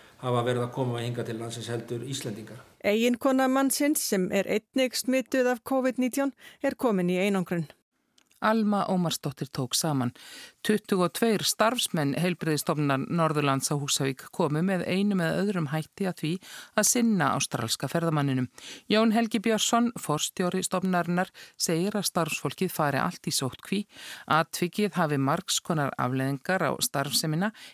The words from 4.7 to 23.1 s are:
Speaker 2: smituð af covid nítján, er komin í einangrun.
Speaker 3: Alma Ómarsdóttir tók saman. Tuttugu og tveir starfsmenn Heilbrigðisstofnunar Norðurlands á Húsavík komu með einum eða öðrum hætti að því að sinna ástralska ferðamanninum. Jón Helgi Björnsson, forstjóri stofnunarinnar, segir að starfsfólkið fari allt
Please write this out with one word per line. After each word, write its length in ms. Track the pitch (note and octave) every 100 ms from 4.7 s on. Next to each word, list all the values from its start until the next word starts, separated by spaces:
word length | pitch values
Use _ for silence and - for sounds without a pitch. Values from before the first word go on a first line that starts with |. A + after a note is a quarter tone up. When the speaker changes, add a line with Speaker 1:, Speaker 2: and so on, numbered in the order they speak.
| C4 B3+ -
Speaker 2:
smituð 540 | - C4 - C4+ B3
af 100 | B3 -
covid 320 | C4+ B3+ B3+
nítján, 320 | B3+ B3+ C#4 - - -
er 160 | - -
komin 320 | B3 G3 F3
í 80 | F3+
einangrun. 460 | G3+ G3 F3 F3 D3+ - _ _ _ _ _ -
Speaker 3:
Alma 440 | G#3+ A3+ G#3 G3+ -
Ómarsdóttir 640 | F#3+ E3+ - D3 - C#3
tók 240 | - B2+
saman. 380 | - E3 C#3+ B2 - - - - _
Tuttugu 400 | - G#3+ - G3
og 120 | F3 -
tveir 240 | A#3 G3+
starfsmenn 720 | D3+ - A3 B3 - E3+ C#3+ C#3+
Heilbrigðisstofnunar 840 | F3 F3 D#3 D3+ - D3+ D3 C3+ -
Norðurlands 640 | F3 D#3+ D3+ C#3+ C3+ -
á 20 |
Húsavík 540 | D3 C#3 - C#3 C3 -
komu 280 | - D#3+ D3+
með 220 | F#3 F#3 -
einum 360 | F#3 G#3 G3
eða 160 | E3 D#3+
öðrum 280 | G3 F#3+ D3
hætti 340 | D#3 D#3 - F#3+
að 140 | E3+
því 100 | D3+ F3+ - - - -
að 100 | G#3
sinna 400 | B3 A#3 G3+ C#3
ástralska 560 | A2+ C#3+ B2 A2+ - C#3
ferðamanninum. 560 | E3+ E3 D#3 C#3+ C3 B2+ - - - -
Jón 280 | G#3 A3+ A3
Helgi 260 | A3+ A#3
Björnsson, 480 | A3+ G#3+ - A#3 A#3 -
forstjóri 640 | - D3+ - - F3+ F#3
stofnunarinnar, 720 | F3+ F#3 F#3 F3+ E3+ F3 F#3 - - -
segir 400 | - E3 F#3+ G#3+
að 80 | -
starfsfólkið 580 | - D#3+ - D3 - F3+
fari 320 | - D3 C3+
allt 240 | C3